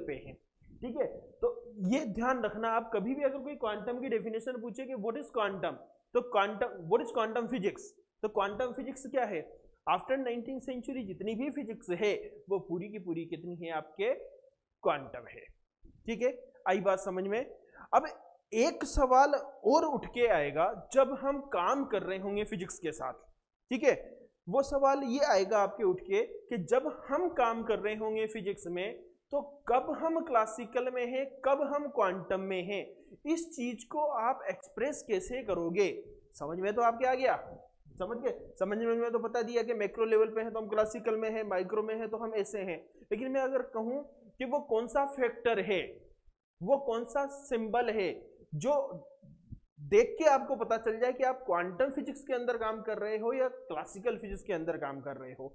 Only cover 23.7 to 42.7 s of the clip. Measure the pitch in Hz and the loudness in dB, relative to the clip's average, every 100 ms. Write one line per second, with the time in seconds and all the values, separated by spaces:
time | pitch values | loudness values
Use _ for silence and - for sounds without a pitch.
23.7 | 240 277 185 - - - _ - 247 269 | 2 4 4 -2 -18 -20 _ -2 0 2
24.7 | 277 269 277 269 269 294 202 190 214 196 | 4 4 4 0 0 4 4 6 4 2
25.7 | - 196 185 190 196 240 - - 220 160 | 2 0 0 0 0 0 -6 -6 -6 2
26.7 | 254 302 - - 294 359 - 233 233 226 | 2 2 -8 -2 0 0 2 2 2 0
27.7 | 202 202 214 220 220 220 220 190 190 170 | 0 0 -2 -2 -2 -2 -4 -6 -6 -6
28.7 | 175 202 247 - _ - 277 277 - - | -4 -6 -8 -16 _ -4 -4 -4 -12 2
29.7 | 254 269 277 320 330 330 233 220 - 226 | 2 2 -2 0 0 2 2 2 -2 -4
30.7 | 247 254 254 240 262 269 - 262 277 277 | -2 -2 -2 -2 -2 -4 -2 0 2 2
31.7 | 285 294 254 190 190 165 190 190 185 175 | -2 -2 2 2 0 -4 -4 -2 -4 -4
32.7 | 202 - - - 196 294 330 330 - 240 | -6 -8 -14 -20 -12 -4 -4 -4 -6 -6
33.7 | 220 - 302 202 180 233 262 196 180 - | -6 -8 -2 0 0 0 0 -4 -8 -10
34.7 | - 269 285 - 190 - 247 214 170 165 | -4 -2 -2 -2 -2 -2 -6 -2 -2 0
35.7 | 175 180 - - - _ - 147 175 196 | 2 2 0 -12 -20 _ -10 -8 -2 -2
36.7 | 220 233 233 254 254 254 165 - - - | 4 2 4 2 4 4 2 -2 -16 -20
37.7 | _ - - 185 240 269 - - - 190 | _ -20 -8 -6 -2 -4 -4 -12 -2 0
38.7 | 208 233 233 233 226 226 240 226 233 226 | 0 0 2 2 0 0 -2 0 0 0
39.7 | 220 202 - 226 220 220 220 226 220 214 | 0 -2 0 4 6 6 2 -4 -4 -2
40.7 | 214 214 240 226 220 220 220 208 185 185 | 2 2 0 -2 0 0 -2 0 0 0
41.7 | 214 220 220 220 220 226 220 196 208 185 | 0 0 -2 -4 -4 -4 -2 -2 -2 -4